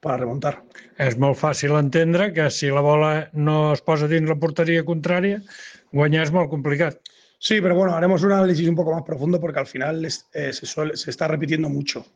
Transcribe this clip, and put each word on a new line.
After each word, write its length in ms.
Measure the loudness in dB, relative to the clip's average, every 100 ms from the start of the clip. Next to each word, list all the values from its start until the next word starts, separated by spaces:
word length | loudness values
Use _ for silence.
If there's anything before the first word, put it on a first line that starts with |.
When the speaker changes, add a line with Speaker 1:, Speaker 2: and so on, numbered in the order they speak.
Speaker 1:
para 160 | -4 -4
remontar. 420 | -4 -4 -4 -6 -14 -20 -20 -2
Speaker 2:
És 160 | -2 2
molt 220 | 2 2
fàcil 320 | 0 -2 0 2
entendre 480 | 2 2 2 2 0 0
que 160 | 0
si 160 | 0 0
la 160 | 2 4
bola 460 | 4 4 0 -4
no 380 | -2 2 2 2
es 80 | 0
posa 300 | 0 0 2
dins 180 | 0 0
la 60 | 0
porteria 460 | -2 0 0 2 0
contrària, 540 | -4 0 0 0 -2 -8 -20 -20 -20 _
guanyar 380 | 0 2 2 2
és 60 | 0
molt 160 | 0
complicat. 480 | -2 -2 0 -2 -4 -20 _ _ _
Speaker 1:
Sí, 220 | -2 0
pero 120 | 2
bueno, 220 | 2 2 2
haremos 260 | 2 2
un 140 | 4 4
análisis 340 | 4 2 0
un 60 | 0
poco 180 | 0
más 80 | -2 -4
profundo 320 | -6 -2 -2
porque 200 | -2 -4
al 20 | -6
final 400 | -6 -4 -4 -6
es, 220 | -8 _
eh, 200 | -8 -8
se 140 | -8 -10
suele, 300 | -6 -6 -6
se 120 | -10
está 180 | -6 -4
repitiendo 420 | -2 -2 -2 -2
mucho 360 | -4 -4 -8 -10